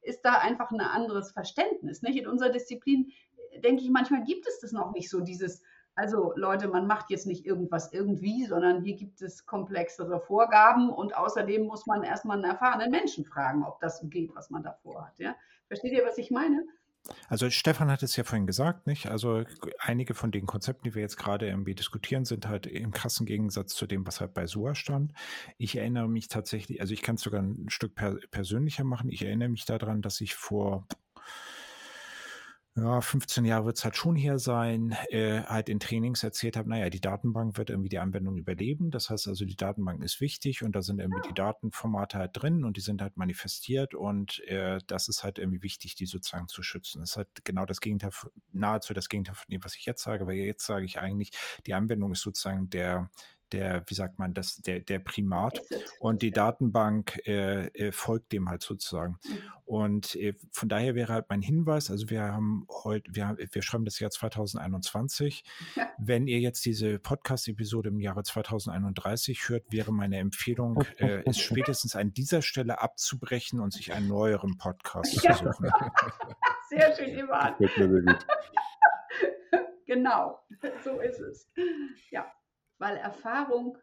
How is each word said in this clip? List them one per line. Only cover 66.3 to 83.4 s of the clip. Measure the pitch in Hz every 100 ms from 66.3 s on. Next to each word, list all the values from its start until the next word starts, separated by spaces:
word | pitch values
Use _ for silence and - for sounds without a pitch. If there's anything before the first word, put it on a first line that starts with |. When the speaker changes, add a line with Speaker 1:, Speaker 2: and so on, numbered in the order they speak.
| 120
Speaker 2:
jetzt | 120 - -
diese | 110 110 104
Podcast-Episode | - 131 - 127 - 104 107 113 107
im | 104
Jahre | 101 95
zweitausendeinunddreißig | 101 - 107 113 98 87 101 95 98 113 - 127 -
hört, | 120 -
wäre | 110 107
meine | 110 101 95
Empfehlung, | 95 - - 120 120 113 139 -
äh, | 131 101
es | - -
Speaker 3:
<laughs> | - 113 -
Speaker 2:
spätestens | 131 123 104
an | 104
dieser | 98 139 170
Stelle | 143 - 117 117
abzubrechen | 113 - - 127 123 123 - 123
und | 101
sich | - -
einen | 101 101
neueren | 101 110 104 98 92
Podcast | 95 90 - 90 - -
Speaker 1:
Ja. | 349
Speaker 2:
zu | -
suchen. | - - - - 880 - - -
Speaker 1:
<laughs> | - - 494 - -
Sehr | 302 311
schön, | 302 269 269
Eberhard. | 269 - - -
Speaker 3:
Das | 98
gefällt | - 95
mir | 95
sehr | 87
gut. | - -
Speaker 1:
<laughs> | 605 - - - - 855 - - - 381 - - - - - -
Genau, | 247 254 208 - - _ 208 277 -
so | 269 262
ist | 240 -
es. | 427 - _ - 349 311 277 254 _
Ja, | - - - _ _ _ _
weil | 202 202
Erfahrung | 202 202 226 254